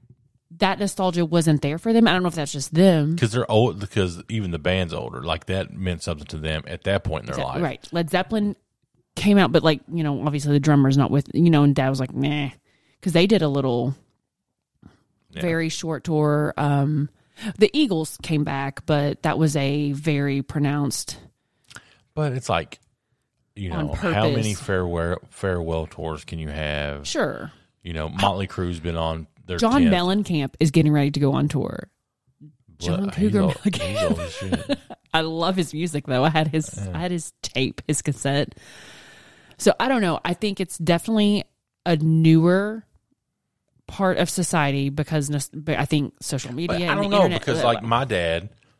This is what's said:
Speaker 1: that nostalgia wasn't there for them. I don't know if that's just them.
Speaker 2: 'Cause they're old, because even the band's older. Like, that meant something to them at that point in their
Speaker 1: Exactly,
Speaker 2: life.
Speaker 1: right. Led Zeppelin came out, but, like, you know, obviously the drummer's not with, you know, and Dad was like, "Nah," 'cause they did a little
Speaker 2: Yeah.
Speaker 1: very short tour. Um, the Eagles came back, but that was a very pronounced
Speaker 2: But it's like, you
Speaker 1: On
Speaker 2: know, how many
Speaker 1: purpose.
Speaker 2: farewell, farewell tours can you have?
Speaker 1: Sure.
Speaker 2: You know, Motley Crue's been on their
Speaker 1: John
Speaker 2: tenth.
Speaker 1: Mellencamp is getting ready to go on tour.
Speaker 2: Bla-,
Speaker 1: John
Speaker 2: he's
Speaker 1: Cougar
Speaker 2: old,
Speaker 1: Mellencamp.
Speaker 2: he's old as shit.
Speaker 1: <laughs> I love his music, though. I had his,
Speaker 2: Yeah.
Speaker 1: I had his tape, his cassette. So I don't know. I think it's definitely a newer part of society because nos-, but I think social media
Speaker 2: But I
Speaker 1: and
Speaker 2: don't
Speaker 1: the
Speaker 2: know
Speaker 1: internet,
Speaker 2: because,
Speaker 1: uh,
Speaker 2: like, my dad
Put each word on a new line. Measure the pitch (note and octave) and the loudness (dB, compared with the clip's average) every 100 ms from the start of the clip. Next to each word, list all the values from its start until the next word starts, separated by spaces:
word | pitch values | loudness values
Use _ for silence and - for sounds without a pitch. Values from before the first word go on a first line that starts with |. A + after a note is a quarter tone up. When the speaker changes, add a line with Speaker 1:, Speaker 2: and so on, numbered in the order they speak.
| _ _ _ _ _ E3 | _ _ _ _ _ -2
Speaker 1:
that | F#3+ F#3+ | 0 0
nostalgia | G3+ - F#3 E3+ E3 | -4 -2 0 0 2
wasn't | E3+ D#3+ D3+ | 2 4 2
there | C#3 D#3+ | 2 -2
for | A3+ | 2
them. | A3+ A3+ | 4 6
I | |
don't | F3+ | 4
know | F3+ | 0
if | E3 | -4
that's | C#3+ | -6
just | D3 C3 | -6 -2
them. | D#3 F#3+ E3 D3 E3+ | 6 6 6 2 0
Speaker 2:
'Cause | A#2+ | 0
they're | A2+ - | 0 2
old, | G#2+ A#2 F#2 | 4 4 2
because | G2 - F#2 E2+ - | -4 -2 -2 -2 -8
even | A2+ G2 | -6 -4
the | E2+ | -4
band's | D2+ F#2 F2+ | 0 0 -2
older. | D#2+ A#1 - | -4 -8 -8
Like, | D2 D#2+ - | -6 -6 -4
that | F#2 F#2 - | -4 -6 -6
meant | F#2+ E2+ | -6 -4
something | - D#2+ D2 | -6 -8 -10
to | D#2 | -10
them | D2+ D#2 C#2+ | -6 -6 -8
at | E2+ | -8
that | - G2 | -2 -2
point | - D#2 | -2 -6
in | - | -6
their | |
Speaker 1:
Exactly, | - C3 C3+ | -8 -6 -4
Speaker 2:
life. | E3 | -4
Speaker 1:
right. | B2+ - | -6 -6
Led | E3+ E3 | -4 -2
Zeppelin | F#3 F#3+ A3 G#3 G3 _ _ _ _ _ - | -2 -2 -2 -2 -6 _ _ _ _ _ -2
came | G3+ G3+ | 4 6
out, | E3 | 6
but, | D#3+ | 4
like, | D#3 D3 - | 4 0 -2
you | E3+ | -4
know, | D3+ C#3 | -2 -2
obviously | C#3 D3 D3 | -2 -2 2
the | D3 | 2
drummer's | C#3+ C#3+ C3+ C3+ | 6 6 6 4
not | C3+ | 4
with, | C3 C#3 | 2 0
you | - E3+ | 4 6
know, | D#3 | 6
and | C#3+ | 6
Dad | C#3 C3+ | 4 0
was | C3+ | -2
like, | B2+ | -4
"Nah," | - C#3 D3+ C#3 - _ _ _ _ | -4 -2 -2 -6 -8 _ _ _ _
'cause | - | -2
they | E3 F#3 | 2 4
did | G#3 | 4
a | D#3 | 2
little | C#3 C3+ A#2+ B2 C#3 _ _ _ _ _ _ _ _ - _ _ _ _ | 0 0 0 -2 -4 _ _ _ _ _ _ _ _ -20 _ _ _ _
Speaker 2:
Yeah. | D#3+ | -8
Speaker 1:
very | F3 E3 D#3+ | -4 -2 -2
short | - D#3+ D#3 | -4 -6 -6
tour. | - D#3 D3+ D3 D3+ - | -2 2 2 2 0 0
Um, | D3 C#3+ C#3+ D3 C#3+ - _ - A3+ - | 0 2 2 0 -2 -6 _ -12 -10 2
the | G3+ | 2
Eagles | C#4+ D4 E3+ D#3 - | 4 2 0 -2 -8
came | - D#3 | -2 -2
back, | D3 C#3 C#3 - - | 0 -4 -6 -6 0
but | D3 C#3+ - | 0 0 -2
that | D#3 - | -2 2
was | D#3+ D3 | 2 2
a | C#3 C#3+ D3 | 0 0 -2
very | C#3 D#3 D3 C#3+ C#3 | -2 -2 0 0 -2
pronounced | C3+ D3+ C#3+ C#3+ C#3 - - - - _ _ _ _ - - _ _ | -4 -2 0 0 -2 -4 -8 -12 -18 _ _ _ _ -20 -20 _ _
Speaker 2:
But | - D3+ | -4 -4
it's | B2+ - | -2 -2
like, | F2+ E2 - _ _ _ _ _ _ _ | -2 -2 -12 _ _ _ _ _ _ _
you | - F#2+ | -10 -6
Speaker 1:
On | E2 D2+ | -4 -4
Speaker 2:
know, | |
how | D#2 G#2 G2+ A2 | -4 -2 0 0
many | A2+ G#2+ | 0 -2
Speaker 1:
purpose. | G#2 | -4
Speaker 2:
farewell, | - F#2+ F2+ F2 E2 F2 - | -4 -2 -2 -2 -2 -4 -8
farewell | - G2 F2+ E2 E2 D#2 | -8 -4 -2 -2 -4 -6
tours | - E2 D#2 | -8 -8 -8
can | - E2 | -10 -10
you | D#2 | -8
have? | D2 D2+ D2 D2 C#2+ C#2+ | -6 -4 -4 -6 -8 -8
Speaker 1:
Sure. | D#4+ F3+ - - - _ _ | -4 -4 -6 -12 -18 _ _
Speaker 2:
You | F2 | -12
know, | E2 D#2 | -8 -6
Motley | D#2+ G2+ F#2+ F#2+ | -2 0 0 -4
Crue's | - F2+ E2+ | -4 -6 -4
been | E2+ E2 | -6 -4
on | E2 D#2+ D#2+ _ - | -4 -4 -10 _ -10
their | F2 | -2
Speaker 1:
John | A3+ C4+ | 2 4
Speaker 2:
tenth. | B3 | 4
Speaker 1:
Mellencamp | F#3 F3+ G3 G3+ E3+ C#3 - | 4 2 0 0 -2 -2 0
is | D#3+ | 2
getting | D#3+ D3+ | 4 4
ready | D3+ C#3+ | 4 2
to | C#3+ | 2
go | C#3 | 0
on | C#3 D3 | 2 0
tour. | D3 - - - _ _ _ _ _ D3+ _ _ _ | 0 -4 -6 -14 _ _ _ _ _ -20 _ _ _
Speaker 2:
Bla-, | - | -2
Speaker 1:
John | E3+ G3 | -2 -2
Speaker 2:
he's | |
Speaker 1:
Cougar | - G#3 G#3 | 0 2 4
Speaker 2:
old, | F#3+ | 2
Speaker 1:
Mellencamp. | - G3+ F3+ | 0 -2 -2
Speaker 2:
he's | C#5+ D5 | -2 -2
old | D#5 - | 0 -2
as | C#5+ | -4
shit. | A#4+ - - C#5+ C#4+ - | -8 -4 -4 -4 -6 -8
Speaker 1:
<laughs> | - _ | -20 _
I | D#3+ | -4
love | D#3+ E3 E3+ F#3+ | -2 -2 0 0
his | D#3 | -2
music, | D3+ F3 D#3+ - | -4 -4 -6 -2
though. | B2+ | 2
I | C#3 | 2
had | D#3 D#3 | 2 0
his, | D#3 D#3 - | -2 -4 -6
Speaker 2:
Yeah. | G2 | -8
Speaker 1:
I | F#2 | -6
had | F3+ | -4
his | F3 D#3 - | -6 -8 -14
tape, | - - C3+ - - | -8 -2 -2 -4 -4
his | D3+ | -4
cassette. | - C#3 C#3+ C#3 D3 - - - - - - - - _ _ - | -4 -4 -2 -2 -4 -8 -20 -20 -20 -20 -20 -20 -20 _ _ 0
So | - - | 0 2
I | B3 | 2
don't | C4 | 2
know. | G3 D#3 | 2 0
I | - | -2
think | F3+ G#3+ G3 | -4 -4 -4
it's | F#3 - | -6 -4
definitely | D#3+ E3+ - A3 G#3 G#3 - _ _ _ - | 0 0 2 2 4 2 -2 _ _ _ -2
a | E3 | 2
newer | D#3+ D#3+ D#3+ D#3+ E3 F#3 G3+ A3 - _ _ _ _ _ _ _ _ _ - | 4 4 6 6 6 4 0 -6 -12 _ _ _ _ _ _ _ _ _ -16
part | - F#3+ F3+ | -2 0 2
of | F3 | 0
society | - F3 F3 C#3+ C#3 C#3 | -2 0 0 0 0 -2
because | C#3+ D3 D#3 C#3 | -2 -2 -2 -2
nos-, | D3 - | -4 -4
but | C#3+ D3+ D3+ | -8 -4 -2
I | C#3+ | 0
think | D#3 C#3 - | 0 -2 -6
social | - C#3 - | -8 -8 -8
media | B2 E3+ F3 | -8 -4 -2
Speaker 2:
But | |
I | - | -2
Speaker 1:
and | G3+ | -2
Speaker 2:
don't | G3+ | 0
Speaker 1:
the | G3+ | 2
Speaker 2:
know | |
Speaker 1:
internet, | F#3+ E3+ | 2 2
Speaker 2:
because, | - D#3+ | -2 0
Speaker 1:
uh, | B2+ | 0
Speaker 2:
like, | A#2 | 0
my | A2+ A#2 | 0 0
dad | C3 G2+ E2+ E2 G2 - _ _ | 0 -2 0 -2 -6 -16 _ _